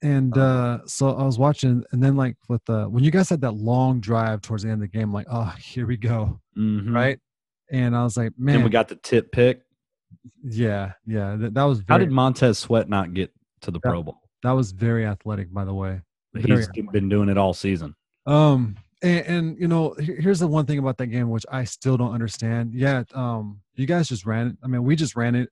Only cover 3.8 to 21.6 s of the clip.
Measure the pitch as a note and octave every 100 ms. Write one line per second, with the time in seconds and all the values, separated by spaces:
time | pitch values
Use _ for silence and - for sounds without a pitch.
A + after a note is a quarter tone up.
3.8 | C3 B2+ G2 A2+ A2+ G#2+ - A2 G#2+ A2
4.8 | G#2 G#2 G#2+ G2+ - A#2 A2+ - - -
5.8 | A#2 A#2+ A#2 A#2 G#2+ - _ - A2 G#2
6.8 | G2+ A#2+ C3 C#3 _ _ _ _ - C3
7.8 | B2 A#2+ A#2+ A2 A2+ - C3 C#3+ A#2 A2+
8.8 | A2 - - A#2+ - - B2 B2+ _ _
9.8 | _ _ _ - B2 _ C#3 G#2+ A#2 G2+
10.8 | G2 - A2 A2 G2 G#2 A2+ A2+ C#3+ B2
11.8 | F#2 E3+ F#3 C3 C3 B2 B2+ G#2 - A#2
12.8 | G#2 G2+ F2 F2+ F2+ _ _ _ - E2+
13.8 | B2 F2 D#2 - _ _ B2 C3 A#2 F#2+
14.8 | A#2 A#2 G#2+ G2 G#2+ G#2 F2+ F#2+ G2 G2
15.8 | F#2+ F#2+ - _ _ A2 A2 B2 G#2+ G#2+
16.8 | G#2 G2+ G2 G#2 G2+ G2 F#2+ F2 G2 F#2
17.8 | D#2+ - _ _ - D3 D3+ C3+ A#2 G2+
18.8 | - _ F3+ F3 - F3 D#3+ D#3+ E3+ E3
19.8 | D#3 - D3+ F3 E3+ F#3+ E3 D#3 C#3 D3
20.8 | C3+ B2+ B2+ A#2+ A#2+ A2+ - C3